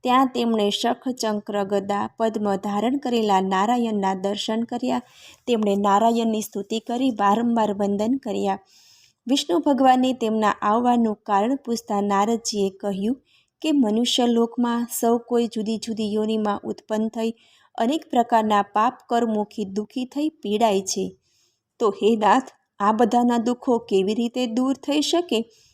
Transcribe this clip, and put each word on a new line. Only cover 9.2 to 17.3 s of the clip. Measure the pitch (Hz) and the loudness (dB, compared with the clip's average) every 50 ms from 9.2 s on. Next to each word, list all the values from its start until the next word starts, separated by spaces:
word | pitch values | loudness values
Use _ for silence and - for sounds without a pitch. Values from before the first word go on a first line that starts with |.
| _ | _
વિષ્ણુ | 233 269 285 - - 339 339 | -2 -2 -2 0 0 -2 0
ભગવાને | - 302 285 240 269 262 254 254 254 254 | 2 2 2 4 4 4 4 4 2 0
તેમના | 254 247 233 220 220 220 214 208 | 0 -2 -2 -2 0 2 2 0
આવવાનું | - - - 208 208 233 240 247 240 240 233 220 208 | 0 0 0 0 0 2 2 2 2 2 2 0 -2
કારણ | - _ - 208 196 208 233 277 | -4 _ 0 0 2 2 0 -2
પૂછતા | 269 _ 240 233 220 - - 214 202 | -4 _ -6 -6 -6 -4 -4 -4 -2
નારદજીએ | 202 202 202 196 202 220 233 226 226 - - 208 196 196 | 0 0 0 0 2 0 0 -2 -4 -6 -2 -2 -2 -2
કહ્યું | 190 - - 202 196 190 196 214 269 269 _ _ _ _ _ _ _ _ | -4 -6 -6 -6 -4 -2 -2 -4 -4 -4 _ _ _ _ _ _ _ _
કે | - 311 | -2 0
મનુષ્ય | 311 285 247 208 214 220 247 240 - - 247 | 2 2 2 2 2 0 0 0 0 2 2
લોકમાં | 240 233 233 233 233 226 - 240 240 233 233 240 233 - - | 2 4 2 2 0 0 -2 -2 0 0 -2 -4 -4 -6 -2
સૌ | - 233 233 240 | 0 2 0 0
કોઈ | 233 - 247 233 240 | 0 -2 -2 0 0
જુદી | 226 - 226 208 214 226 208 | 0 -4 -6 -4 -4 -4 -6
જુદી | - 233 220 208 220 208 | -6 -8 -6 -4 -4 -2
યોનિમાં | 208 214 214 214 220 220 214 208 202 - - | -2 -2 -2 -2 -2 -2 -2 -2 -4 -4 -6
ઉત્પન્ન | 226 202 - _ _ 214 214 220 220 | -10 -10 -10 _ _ -4 -2 -2 -2
થઈ | - 233 226 226 | -4 -4 -4 -4